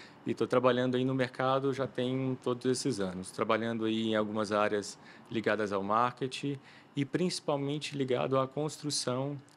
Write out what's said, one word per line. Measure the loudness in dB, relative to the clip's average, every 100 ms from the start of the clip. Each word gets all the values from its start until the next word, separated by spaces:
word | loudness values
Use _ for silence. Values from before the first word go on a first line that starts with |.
| -20 -10 -4
e |
tô | -2 4
trabalhando | 4 6 4 2 2
aí |
no | 0
mercado | 0 -2 0 2 2 0
já | -2 -4
tem | -2 -2 0 -2 -2
todos | -2 0 0
esses | 0 0 -2
anos, | -2 -4 -8
trabalhando | -4 0 2 0 0
aí | 0 0 2
em | 0
algumas | 0 -2 2
áreas | 2 4 2 -4 -12 -20 -20 -6
ligadas | -2 0 0 0
ao | -2
marketing | 2 2 2 -2 -6 -4 -6 -6 -10 -20 -8 -4
e |
principalmente | -2 0 0 -2 -2 -2 -2 -4 -6 -4
ligado | 0 0 2 2
à | 0
construção | -2 -4 -4 -4 -2 -2 -2 -2 -6 -12